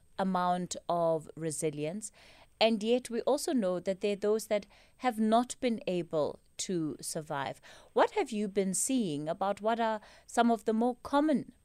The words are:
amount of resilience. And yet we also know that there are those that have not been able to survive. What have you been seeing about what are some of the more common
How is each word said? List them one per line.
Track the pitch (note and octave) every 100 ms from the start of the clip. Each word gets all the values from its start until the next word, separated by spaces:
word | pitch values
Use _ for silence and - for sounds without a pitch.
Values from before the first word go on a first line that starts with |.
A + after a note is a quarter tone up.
| _ -
amount | F#3+ F#3 F3+ F3+ F3 - -
of | E3+ E3 D#3+ D#3 -
resilience. | D#3+ D3+ D#3+ D3 D3 G3+ - - - - - -
And | A3 A3+
yet | A3 B3 B3+
we | A3+
also | - D4 -
know | C4+ F#3 F3+
that | F3+ F#3
there | G#3
are | G3+
those | G#3 A3 -
that | G#3 G3+ - - -
have | B3+ A3
not | A3 A3+ B3 -
been | B3+ A3+ -
able | F3+ E3+ D#3+ B2+ - _ -
to | - F3 D#3 -
survive. | - E3+ D3+ C#3+ C3+ - - - -
What | A#3+ A#4+
have | - D4
you | G#3+ G#3
been | G3+ F#3+ F#3
seeing | - C4+ G3 C#3+ D3+
about | F3 F#3+ G3+
what | G#3 A#3
are | A3+ G#3+ - - -
some | - A#3
of | A3+ -
the |
more | A3 A#3+ A#3+
common | - C#4+ D#4 B3 - -